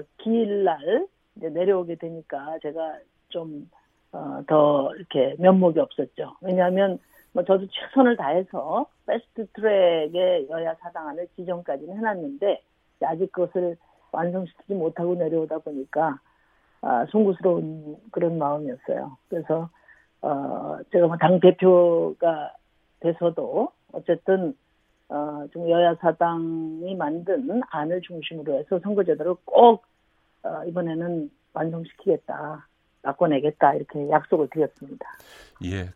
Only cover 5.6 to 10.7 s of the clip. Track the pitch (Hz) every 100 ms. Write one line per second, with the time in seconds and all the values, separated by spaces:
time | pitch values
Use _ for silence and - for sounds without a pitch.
5.6 | 180 160 135 - 135 - 147 - 185 185
6.6 | 180 185 196 180 _ _ _ 180 175 190
7.6 | 190 - - 269 247 233 143 170 190 160
8.6 | 143 202 302 _ - 233 - - 214 -
9.6 | 214 196 180 165 151 175 185 175 135 165
10.6 | 165